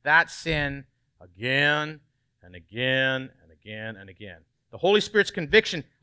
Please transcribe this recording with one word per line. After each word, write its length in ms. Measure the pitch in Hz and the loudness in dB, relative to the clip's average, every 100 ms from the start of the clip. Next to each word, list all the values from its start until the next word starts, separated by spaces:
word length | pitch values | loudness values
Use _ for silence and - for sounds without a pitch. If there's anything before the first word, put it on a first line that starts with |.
that 260 | 139 160 170 | 4 4 4
sin 580 | - 165 151 143 139 135 _ _ _ | -2 -4 -2 -2 -6 -14 _ _ _
again 800 | 87 87 120 135 147 151 151 156 _ _ _ _ | -20 -8 -2 2 2 2 -2 -8 _ _ _ _
and 140 | 92 90 | -20 -20
again 760 | 82 107 127 131 131 131 135 _ | -14 -6 -2 0 0 -2 -6 _
and 100 | _ | _
again 420 | _ 110 107 110 | _ -16 -12 -12
and 160 | 101 98 | -12 -16
again. 280 | 90 104 85 _ _ _ | -18 -18 -20 _ _ _
The 60 | - | -4
Holy 220 | 175 208 | 2 2
Spirit's 300 | - 214 - | 2 0 0
conviction 540 | - 147 214 - 175 - _ | -2 2 2 2 -2 -10 _